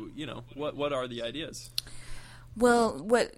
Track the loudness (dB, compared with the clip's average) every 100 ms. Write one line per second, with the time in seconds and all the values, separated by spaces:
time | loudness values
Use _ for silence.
0 | -12 -10 -10 -10 -12 -6 -6 -2 -2 -2
1 | -4 -6 -6 -6 -10 -12 -10 -8 -8 -10
2 | -8 -10 -10 -16 -14 4 6 8 4 0
3 | 2 4 4